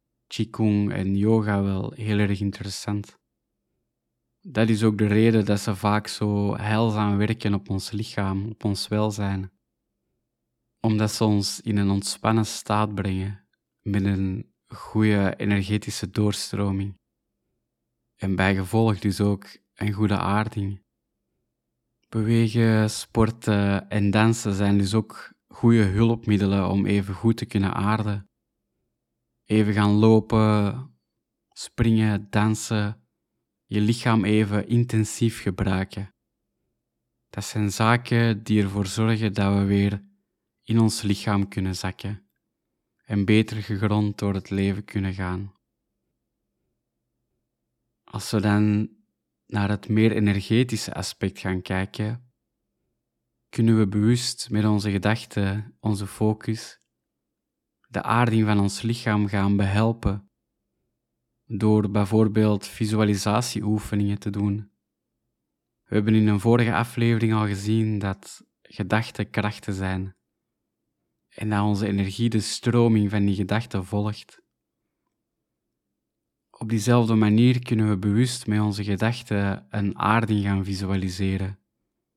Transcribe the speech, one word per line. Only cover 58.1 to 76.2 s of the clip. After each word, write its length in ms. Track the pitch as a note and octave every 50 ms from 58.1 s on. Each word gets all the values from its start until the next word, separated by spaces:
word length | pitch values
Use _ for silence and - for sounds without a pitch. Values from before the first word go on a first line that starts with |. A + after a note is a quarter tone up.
| A2 A#2 B2 A2+ A2+ A2+ A2
van 140 | G#2+ G#2+ G2+
ons 220 | G2+ G2 - -
lichaam 460 | - A2+ A#2 A#2+ - A2+ G#2+ G#2 G#2
gaan 280 | G2 G#2 G2+ G2 G2 G2+
behelpen 760 | G2 G2+ G2 G2+ G#2 A2+ A2+ A#2 A#2 - G2+ G2 G2+ - _ _ _ _ _ _ _ _ _ _ _ _ _ _ _ _ _ _ _ _ _ _ _ _
door 460 | - G#2+ G2 A2 G#2+ G#2+ G#2+ G2+ F#2+
bijvoorbeeld 760 | G2 G#2 G2+ F#2+ A2 A2 A2 G#2 G#2 A2 G#2+ G#2+ G#2 G2 -
visualisatieoefeningen 1500 | - - - A2+ G#2 A2 G#2+ G#2+ G#2 G#2 F#2+ - G#2 G#2 A2+ B2 - - G#2 G#2 G#2 G#2+ G#2 - - G#2 G2+ G2+ G2+ G2+ G2+
te 100 | - G#2
doen. 420 | G2 G2+ G2+ G2+ G2+ G#2 G#2 - _ _ _ _ _ _ _ _ _ _ _ _ _ _ _ _ _ _ _ _ _ _ _
We 120 | - G#2
hebben 200 | G#2+ G#2 A2+ A2
in 120 | A2 G#2+
een 120 | G#2+ G#2 G2
vorige 340 | G2+ A2+ A#2 A#2+ A#2 A#2 F#2+
aflevering 600 | F2 A#2+ - - A#2+ A#2 A#2 A#2 A2 A#2 A2 A2
al 120 | A2 G#2+
gezien 540 | G2+ G2+ F#2+ G2+ G#2+ A2 A2+ A2 G#2+ G#2+ G2+
dat 460 | G2+ G2 F#2+ - - - - - - _ _ _
gedachten 680 | _ - - - G2+ F2 - B2 A#2+ - - - G2+ -
krachten 440 | - A2+ G2+ G#2+ - - - - G2
zijn 420 | F#2+ F#2+ F#2 F#2 F#2 F#2+ F#2+ - _ _ _ _ _ _ _ _ _ _ _ _ _ _ _ _ _ _ _ _ _ _ _
en 200 | - - G#2+ G#2+
dat 140 | G#2+ G2+ G#2
onze 240 | G#2 G#2 G2 A2
energie 420 | G2+ G2+ G2 F#2+ F#2+ - - A#2 A#2
de 100 | A2+ G#2+
stroming 680 | G2+ - - - - B2 A2+ A#2+ A#2 A#2 A2+ G#2+ G#2 G2
van 160 | G#2+ G#2 G2+
die 100 | G2+ F#2+
gedachten 500 | G2 F#2+ F#2 G2+ A2 A#2+ - - G2 F2+
volgt. 580 | - G#2+ G2+ G#2 G#2+ G2+ - - - - _ _ _ _ _ _ _ _ _ _ _ _ _ _ _ _ _ _ _ _ _ _ _ _ _ _ _ _ _ _ _ _ _ _ _ _ _